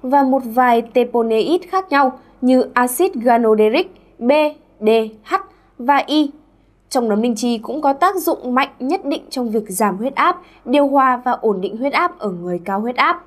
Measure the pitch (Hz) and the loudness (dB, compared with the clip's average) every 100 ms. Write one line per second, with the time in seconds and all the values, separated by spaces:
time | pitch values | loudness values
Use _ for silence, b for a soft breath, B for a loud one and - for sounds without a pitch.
0 | 254 285 269 269 247 226 254 233 233 254 | 2 2 4 2 0 2 4 2 2 0
1 | 240 240 226 220 233 349 - 381 381 277 | 0 0 0 0 2 -2 -2 -4 0 2
2 | 269 254 B B 254 254 - - 247 254 | 2 -2 B B 2 2 2 0 0 0
3 | 349 247 233 233 226 214 214 254 370 b | -2 0 2 2 4 4 4 2 -2 b
4 | b b 233 294 302 294 _ _ 214 226 | b b 0 2 2 -4 _ _ 0 2
5 | 220 220 - 381 392 b b b 240 277 | 0 -10 -6 -6 -6 b b b 0 0
6 | - 294 285 - _ _ _ _ _ 269 | 2 0 0 -4 _ _ _ _ _ -4
7 | 233 208 240 220 247 233 233 277 285 277 | 0 0 0 -2 -2 -4 -6 -4 -2 2
8 | 359 392 339 - 247 247 269 - 254 381 | 0 0 -2 -4 -2 0 -2 -4 -6 -4
9 | 285 - - - 240 214 220 180 214 185 | -4 -8 -8 -8 -4 -4 -4 -2 -2 0
10 | 240 269 311 359 B B - 285 285 277 | -6 0 -2 -2 B B -2 2 2 2
11 | 262 247 247 240 220 190 190 220 269 277 | 2 0 -2 -2 -2 -2 -6 -6 -4 -2
12 | 349 349 214 180 175 175 175 196 226 247 | -2 -4 -8 -8 -8 -8 -6 -6 -6 -2
13 | 285 349 | 0 -2